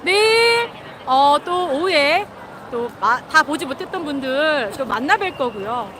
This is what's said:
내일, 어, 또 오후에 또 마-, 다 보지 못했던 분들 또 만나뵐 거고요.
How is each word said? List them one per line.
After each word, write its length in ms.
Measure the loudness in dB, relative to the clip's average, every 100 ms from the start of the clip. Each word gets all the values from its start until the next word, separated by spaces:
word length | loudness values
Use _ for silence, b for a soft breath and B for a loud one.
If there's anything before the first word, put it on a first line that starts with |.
내일, 640 | 0 2 4 4 4 2 0 -8 -16 -14 0
어, 320 | 4 6 4 2
또 220 | -2 0
오후에 560 | 0 2 2 4 2 -2 -10 -18 -16 -10
또 180 | -6 -6 -2
마-, 220 | 0 0 2
다 120 | 2
보지 220 | 4 -2 -4
못했던 380 | -8 -6 -6
분들 720 | -4 -4 -2 0 2 0 -2 -6
또 80 | -4
만나뵐 520 | -4 0 0 0 -2
거고요. 520 | -4 -4 -6 -6 -6 -12